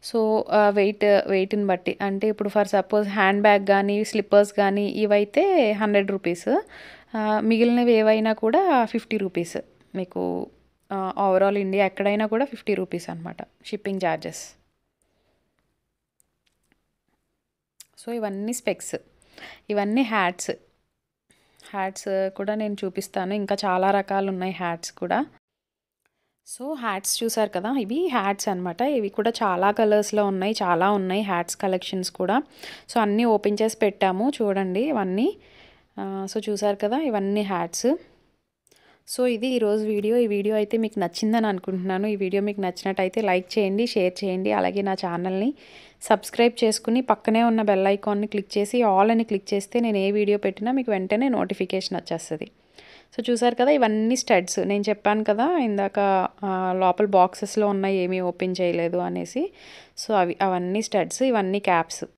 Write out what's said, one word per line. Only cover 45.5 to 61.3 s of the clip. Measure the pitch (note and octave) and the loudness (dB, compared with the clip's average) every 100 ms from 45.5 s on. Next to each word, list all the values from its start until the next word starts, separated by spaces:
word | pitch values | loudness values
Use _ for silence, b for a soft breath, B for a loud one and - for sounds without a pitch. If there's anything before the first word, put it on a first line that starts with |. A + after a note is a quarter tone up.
| D4 B B B B | -4 B B B B
సబ్స్క్రైబ్ | - G#3+ - - A#3+ A#3+ | -2 -2 0 2 2 2
చేసుకుని | A3+ G#3+ - A#3+ | -2 0 -2 -2
పక్కనే | B3+ G#3+ - A3 | 0 -2 2 2
ఉన్న | A#3 A3 | 2 2
బెల్ | G#3+ F#3+ G3 | 2 2 2
ఐకాన్ని | G3+ G#3 G3+ G#3 | 0 0 -2 -2
క్లిక్ | G#3 G3 G#3 | -4 -4 -4
చేసి | G#3 B3 | 0 2
all | A3+ F#3+ G#3 | 4 4 4
అని | A3+ | 4
క్లిక్ | A3+ G3 - | 0 -4 -2
చేస్తే | G3+ G3 A#3+ | -4 -2 -2
నేను | A#3 G3+ | 0 0
ఏ | G3 | 0
వీడియో | G#3 G#3 G#3 | 0 2 0
పెట్టినా | G3+ F#3+ G#3+ | 0 -4 -2
మీకు | C4+ A#3+ | -2 -2
వెంటనే | G3 F#3 G#3+ C4+ | -2 0 0 2
నోటిఫికేషన్ | A3 F#3 - F#3 F#3+ F#3 F3 | 0 -2 -2 -2 -4 -4 -8
వచ్చేస్తది. | E3+ E3 - D#3 - B B B B B B - | -6 -8 -6 -10 -10 B B B B B B -8
So, | A#3 | -2
చూసారు | A#3+ A#3+ | 2 2
కదా, | A#3 B3 | 2 2
ఇవన్నీ | D4 A3+ G#3+ A3 B3+ | 4 4 2 2 0
స్టడ్స్. | - G3+ F#3 - | 2 2 2 -4
నేను | F3+ G#3 G3+ | -2 0 0
చెప్పాను | G#3 - G#3+ | 0 0 0
కదా | G#3+ G#3 C4+ F4+ | 2 0 2 0
ఇందాక, | A#3+ G3+ G3 G#3 G3+ F#3+ F#3 - | 0 0 -2 0 2 2 0 -4
ఆ, | G3+ F#3 F#3 | -4 -2 -2
లోపల | F#3 F#3 F3+ G#3 | 2 2 4 4
బాక్సెస్‌లో | G3 F3+ - G3+ - G#3 | 6 4 2 -4 0 0
ఉన్నాయి | G3 G3 G3 | 0 0 0
ఏమీ | F3+ F#3 | 0 -2
ఓపెన్ | F3+ F3 F#3 F3+ | -4 -4 -4 0
చేయలేదు | F3+ E3+ E3+ F3+ | 0 0 0 -2
అనేసి. | F3+ F3+ E3+ B3+ F#4 B B B B - | -4 -6 -6 -4 -6 B B B B -16
So, | - | -2
అవి, | G#3+ F3 - | 0 0 0
అవన్నీ | F#3+ F3+ F3+ G3+ | 0 0 -2 -4
స్టడ్స్, | A3 G#3 E3+ - | -2 -2 -2 -2
ఇవన్నీ | C4 | 0